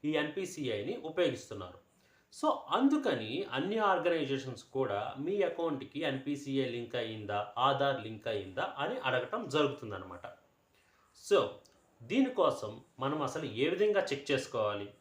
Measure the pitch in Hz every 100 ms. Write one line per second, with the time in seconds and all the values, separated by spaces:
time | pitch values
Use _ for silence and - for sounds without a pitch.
0 | 147 151 151 196 180 - 131 104 113 240
1 | 160 165 170 120 - 101 90 92 _ _
2 | _ _ _ - 302 - - 190 269 294
3 | 254 131 110 143 196 131 180 220 208 180
4 | 170 165 135 135 131 117 - 135 123 101
5 | 113 135 156 202 180 - 165 139 - 143
6 | 156 131 139 139 139 135 123 120 117 123
7 | 110 110 104 104 104 - 131 135 139 127
8 | 110 110 117 104 92 98 185 139 156 254
9 | 220 127 120 247 190 147 139 - 110 95
10 | 92 87 - - _ _ _ _ _ _
11 | _ - - 196 - - _ _ _ _
12 | 117 226 269 254 156 131 110 117 - -
13 | 135 151 139 165 143 107 147 180 214 202
14 | 190 139 - 135 - 117 104 101 101 -